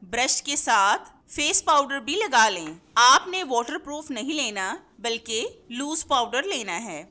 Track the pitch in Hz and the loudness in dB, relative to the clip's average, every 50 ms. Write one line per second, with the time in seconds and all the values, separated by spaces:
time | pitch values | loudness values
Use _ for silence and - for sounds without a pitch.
0 | 196 175 220 233 262 269 - - - 285 285 - - 262 226 208 196 202 233 403 | -14 -6 -2 -2 0 0 -2 -2 -4 -4 -2 -2 0 2 4 4 4 4 2 0
1 | - - - _ _ - - - 294 - - - - 349 311 285 277 247 277 277 | -4 -10 -20 _ _ -12 -6 -4 0 2 2 2 4 4 4 2 2 0 -4 -8
2 | 220 262 311 415 453 285 254 233 220 214 190 175 160 156 160 170 _ _ - 226 | -6 -4 -4 -4 -2 2 4 4 4 4 2 -2 -8 -10 -12 -16 _ _ 2 6
3 | 240 254 277 349 - 370 370 370 359 262 247 233 233 262 302 359 - 285 294 302 | 8 8 8 6 4 0 -6 -6 -4 -2 -2 -2 -2 -2 -6 -10 -10 -10 -10 -10
4 | 311 - 262 214 247 277 320 302 254 220 208 196 190 196 233 - - _ _ - | -8 -8 -8 -8 -6 -4 -4 -4 -4 -4 -4 -4 -4 -4 -6 -8 -12 _ _ -8
5 | 196 233 233 226 - - 220 226 269 466 - - _ - 240 247 285 294 320 320 | -6 -6 -6 -6 -6 -4 -4 -4 -4 -6 -10 -14 _ -12 -10 -8 -6 -2 -2 -2
6 | - - 285 247 240 208 226 262 294 403 349 254 220 190 170 175 233 208 160 147 | 0 0 0 0 0 0 -2 -4 -4 -4 -4 -6 -6 -6 -6 -6 -8 -8 -10 -12
7 | 180 - | -14 -16